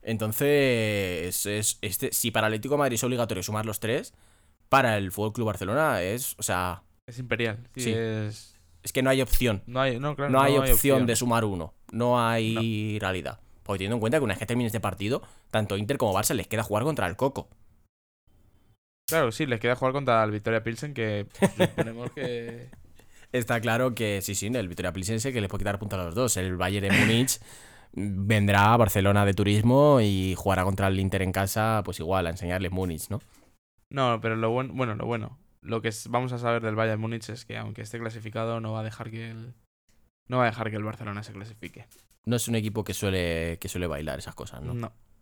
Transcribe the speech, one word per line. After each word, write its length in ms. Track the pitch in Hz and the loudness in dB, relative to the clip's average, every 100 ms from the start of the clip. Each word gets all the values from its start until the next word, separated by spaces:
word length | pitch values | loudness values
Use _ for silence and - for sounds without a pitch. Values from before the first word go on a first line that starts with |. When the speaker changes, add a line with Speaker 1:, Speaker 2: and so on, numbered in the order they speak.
Speaker 1:
Entonces, 1400 | - 113 107 110 143 147 139 120 110 104 95 87 87 - 101 | -4 -4 -2 0 4 4 4 4 2 0 0 -2 -4 -4 -2
es, 320 | 104 104 - | 0 -2 -2
este, 300 | 104 90 131 | -4 -4 -2
si 200 | - 120 | -2 0
para 160 | 110 110 | 2 0
Atlético 260 | 110 127 | 0 0
de 60 | 147 | 0
Madrid 160 | 143 117 | 2 0
es 80 | |
obligatorio 400 | 123 127 113 101 | -2 0 -2 -2
sumar 240 | 110 107 110 | -4 -4 -4
los 120 | 104 | -4
tres, 360 | 110 127 240 _ _ _ _ _ _ | -2 -2 -4 _ _ _ _ _ _
para 280 | 135 127 107 | 4 6 2
el 140 | 98 | -2
Fútbol 220 | 95 107 | -2 -4
Club 120 | 107 110 | -2 -2
Barcelona 540 | 98 92 120 156 113 | -2 -2 0 2 2
es, 340 | 90 113 127 - | 0 -2 -6 -6
o 40 | |
sea 380 | - 90 90 87 _ _ - | -4 -2 -2 -4 _ _ -18
Speaker 2:
Es 140 | 117 | -12
imperial. 400 | 123 117 117 107 120 - | -6 -2 -2 -4 -12 -6
Sí, 60 | |
Speaker 1:
Sí. 80 | 120 | -2
Speaker 2:
es 640 | 113 113 110 107 107 - _ _ - | -2 -2 -2 -4 -8 -16 _ _ -14
Speaker 1:
Es... 100 | - | -6
que 100 | - | 0
no 60 | 131 | 2
hay 120 | 135 | 4
opción. 400 | 127 - 123 101 - | 4 4 4 0 -2
Speaker 2:
No 120 | 127 | -2
hay, 180 | 135 120 | 0 0
no, 160 | 143 139 | -4 -4
claro, 160 | 139 | 2
Speaker 1:
No 100 | 131 | 4
hay 140 | 139 143 | 6 4
Speaker 2:
no 60 | |
hay 80 | 135 | 6
Speaker 1:
opción 240 | 123 139 135 | 6 8 4
Speaker 2:
opción. 120 | 123 | 4
Speaker 1:
de 80 | 113 | 2
sumar 300 | 123 117 110 | 2 2 2
uno. 280 | 92 80 - - | -2 -6 -10 -12
No 280 | 110 120 123 117 | -2 2 2 2
hay 680 | 117 110 113 113 107 107 104 | 2 0 0 0 -2 -2 -2
Speaker 2:
No. 40 | |
Speaker 1:
realidad. 400 | 98 92 67 - - - | -2 -2 -6 -10 -18 -20
Porque 160 | - 98 | -6 -4
teniendo 160 | 95 120 | 0 0
en 20 | |
cuenta 180 | 107 156 | 2 2
que 60 | |
una 100 | 123 | 0
vez 60 | 92 | -2
que 60 | - | -2
termine 220 | 120 120 | 0 0
este 120 | 110 | -2
partido, 420 | 101 90 101 135 - - _ | -4 -4 -2 -4 -6 -20 _
tanto 240 | 113 107 101 | -2 0 -2
Inter 200 | 104 139 | -2 0
como 160 | 117 95 | 2 2
Barça 160 | 107 | 2
les 140 | 113 87 | -2 -2
queda 160 | 110 | -4
jugar 200 | 113 104 | 0 0
contra 220 | 131 143 95 | 0 0 -2
el 120 | 98 | 0
Coco. 320 | 135 - - - - _ _ _ _ _ _ _ _ _ _ _ _ _ - | -2 -2 -12 -18 -20 _ _ _ _ _ _ _ _ _ _ _ _ _ -2
Speaker 2:
Claro, 220 | 160 131 | 2 2
sí, 140 | 110 156 | 0 -2
les 140 | 117 | 0
queda 160 | 120 123 | 0 2
jugar 180 | 131 | 2
contra 300 | 135 131 113 | 0 2 4
el 80 | 110 | 4
Victoria 320 | 107 104 113 | 0 0 0
Pilsen, 300 | 110 117 147 | -2 -6 -8
que, 340 | 135 110 104 101 - | -4 -2 -2 -6 0
pues, 140 | 190 | 0
Speaker 1:
<laughs> 180 | - 180 | 2 0
Speaker 2:
suponemos 420 | - 123 117 123 | 2 -4 -4 -10
que 580 | - 127 120 117 117 120 - - - - - - | -6 -6 -6 -8 -14 -16 -20 -20 -20 -20 -20 -6
Speaker 1:
Está 260 | 127 113 120 | -4 0 0
claro 340 | 113 117 127 | 2 2 2
que 280 | 113 110 101 | 0 -2 -2
sí, 140 | 95 98 | -2 -4
sí, 120 | 101 | -2
el 200 | 123 95 | -2 -4
Victoria 240 | 87 90 | -4 -4
Pilsen 240 | 85 92 113 | -4 -4 -2
es 80 | 127 | -2
el 80 | |
que 80 | 123 | -2
les 80 | 98 | -2
puede 100 | 98 | -2
quitar 160 | 98 98 | -2 -2
puntos 200 | 104 98 | -4 -4
a 60 | 87 | -4
los 100 | 90 | 0
dos. 220 | 127 - | 0 0
El 180 | 92 90 | -2 0
Bayern 320 | 90 101 98 | 0 0 2
de 100 | 98 | 2
Múnich 420 | 107 113 131 - - - - | 4 4 2 -2 -8 -20 -20
<laughs> 240 | - - | -20 -16
vendrá 840 | - 101 95 98 110 101 101 101 | -6 -4 -2 2 4 6 6 8
a 40 | 117 | 8
Barcelona 480 | 110 104 98 101 101 | 6 4 4 6 4
de 80 | |
turismo 680 | 98 101 104 110 131 147 139 | 4 4 4 6 6 8 8
y 320 | 107 95 95 87 | 6 2 0 0
jugará 260 | - 92 | 0 2
contra 240 | 92 95 98 | 2 2 2
el 100 | 95 | 2
Inter 240 | 95 95 | 2 0
en 100 | 92 | 0
casa, 480 | 92 98 - 110 110 | 0 0 0 2 2
pues 160 | 98 87 | -2 -6
igual, 260 | 82 95 87 | 0 0 0
a 20 | |
enseñarles 420 | 98 87 90 92 | -2 -4 -2 -2
Múnich, 380 | 90 92 80 - | -2 -2 -4 -6
¿no? 120 | 98 - - _ _ _ _ _ | -8 -10 -20 _ _ _ _ _
Speaker 2:
No, 300 | 139 127 117 | -2 0 2
pero 160 | 113 113 | 0 0
lo 120 | 113 | 0
buen-, 240 | 120 131 104 | 0 -2 -2
bueno, 200 | 123 110 | -4 -2
lo 100 | 117 | -4
bueno, 320 | 117 107 - _ _ | -4 -6 -14 _ _
lo 200 | - 113 | -6 -4
que 80 | 113 | -4
es, 180 | 107 - | -6 -4
vamos 240 | 120 127 | -2 -2
a 80 | 123 | -4
saber 220 | 120 117 | 0 0
del 140 | 113 107 | 0 0
Bayern 260 | 110 107 | 0 0
Múnich 260 | 110 117 110 | -4 -6 -8
es 140 | 113 | -14
que 140 | - 110 | -10 -10
aunque 240 | 110 110 | -10 -10
esté 180 | 107 117 | -12 -8
clasificado, 640 | 113 113 110 113 113 117 | -8 -10 -10 -6 -4 -4
no 100 | 110 | -4
va 80 | 110 | -6
a 40 | |
dejar 280 | 110 107 117 | -6 -8 -12
que 180 | 110 113 | -10 -12
el, 220 | 113 117 - _ _ _ _ _ _ _ | -12 -16 -18 _ _ _ _ _ _ _
no 80 | 127 | 2
va 60 | |
a 40 | 120 | 2
dejar 220 | 117 110 | 2 -4
que 80 | 107 | -4
el 60 | |
Barcelona 380 | 107 110 113 101 | -6 -8 -8 -10
se 100 | 104 | -10
clasifique. 520 | 101 104 110 - - - - _ _ - | -14 -16 -14 -16 -16 -20 -20 _ _ -2
Speaker 1:
No 120 | 120 | -2
es 100 | 117 | 0
un 80 | 117 | -2
equipo 280 | 107 107 104 | 0 -4 -4
que 80 | |
suele, 640 | 101 101 92 87 82 82 82 | -2 -2 0 0 0 -2 -4
que 80 | 92 | -8
suele 180 | 92 87 | -4 -4
bailar 320 | 73 78 69 | -4 -4 -6
esas 160 | - - | -10 -12
cosas, 260 | 104 - | -14 -10
¿no? 120 | 127 | -8
Speaker 2:
No. 180 | 123 113 - _ _ | -6 -8 -12 _ _